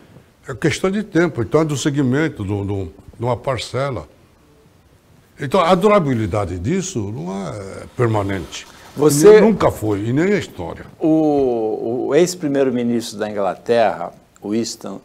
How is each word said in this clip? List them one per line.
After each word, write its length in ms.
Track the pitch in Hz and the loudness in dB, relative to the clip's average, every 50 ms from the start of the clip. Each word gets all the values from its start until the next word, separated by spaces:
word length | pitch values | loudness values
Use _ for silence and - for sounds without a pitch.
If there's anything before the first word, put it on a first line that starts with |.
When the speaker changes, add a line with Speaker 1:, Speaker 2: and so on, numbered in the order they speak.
| - - - - - _ _ _ - - | -20 -20 -20 -20 -20 _ _ _ -14 -14
Speaker 1:
É 60 | 127 | -10
questão 360 | 107 - 151 - - - 190 | -2 -2 -2 -2 0 -2 -2
de 120 | 190 214 | -2 -2
tempo, 400 | 202 - - 160 180 160 127 120 | -6 -2 0 0 0 0 0 -4
então 180 | 110 - - 151 | -6 0 2 2
é 40 | 165 | 2
do 100 | 151 151 | 2 -2
segmento, 640 | 123 - 156 135 147 139 123 127 147 160 151 - - | -2 -2 -2 0 0 0 2 2 0 0 -2 -4 -6
do, 220 | 104 92 104 101 101 | -6 -4 -4 -4 -4
do, 200 | 98 104 98 92 85 - - - - - - | -4 -4 -4 -6 -8 -12 -18 -20 -20 -12 -6
de 60 | 113 | -4
uma 120 | 123 120 | -4 -4
parcela. 720 | 120 - 139 131 107 - - - 127 139 143 123 95 78 - _ _ _ _ _ _ _ _ _ _ _ _ _ _ _ _ _ _ _ _ _ _ _ _ _ - | -4 -4 -6 -6 -6 -6 -8 -6 -6 -4 -4 -6 -8 -12 -14 _ _ _ _ _ _ _ _ _ _ _ _ _ _ _ _ _ _ _ _ _ _ _ _ _ -10
Então, 220 | 143 131 - 190 | -8 -2 0 2
a 140 | 170 165 185 | 4 4 4
durabilidade 840 | 170 196 208 208 208 160 139 127 110 110 92 87 104 101 85 92 90 | 4 4 4 4 4 2 2 0 0 -2 -2 -2 -2 -2 -2 -6 -6
disso 540 | 85 120 180 196 165 - - 120 98 98 110 | -4 -2 -2 -2 -4 -4 -6 -6 -6 -6 -8
não 160 | 143 165 180 190 196 190 | -10 -10 -8 -8 -8 -8
é 360 | 156 120 104 95 95 90 - - - - | -10 -10 -10 -12 -12 -14 -14 -16 -12 -4
permanente. 720 | - 123 113 110 107 98 98 98 92 76 - - - - - - - - - - | -2 0 2 2 0 0 -2 -4 -6 -6 -10 -14 -16 -16 -16 -20 -20 -20 -14 -4
Speaker 2:
Você 360 | 131 143 151 143 147 165 208 | 2 2 4 4 8 8 10
Speaker 1:
Nem, 100 | 214 214 | 10 10
nunca 280 | 202 226 202 - 160 127 | 8 6 4 2 0 0
foi, 360 | 95 - 107 107 104 98 107 | 0 0 -2 -2 -2 -2 -2
e 60 | 117 | -2
nem 200 | 127 147 170 196 | 0 0 0 0
a 60 | 208 170 | 0 -2
história. 480 | - - - - 85 80 82 87 - - - - | -2 -6 -10 -12 -10 -10 -10 -12 -16 -18 -10 -2
Speaker 2:
O, 1080 | - 156 156 156 156 151 147 143 135 123 120 117 110 107 - - 107 113 120 127 110 110 | 0 2 2 4 4 2 2 2 2 2 0 0 -2 -2 -2 -4 -4 -4 -4 -4 -2 2
o 60 | 135 | 4
ex-primeiro-ministro 1040 | 160 180 175 - - 160 143 139 139 135 131 117 123 120 120 117 113 110 - 110 101 | 4 4 2 0 -6 -4 -2 0 2 2 2 0 0 0 0 0 -2 -4 -6 -6 -6
da 120 | 107 104 | -6 -6
Inglaterra, 840 | 107 104 98 92 82 - - - 117 117 110 95 82 82 87 90 - - _ _ _ _ | -4 -2 -2 -2 -4 -4 -2 0 2 4 4 2 2 -2 -8 -10 -12 -16 _ _ _ _
Winston, 560 | - 101 107 117 110 110 - - - 101 98 - | -6 -4 -2 -2 -2 -4 -8 -12 -12 -14 -14 -14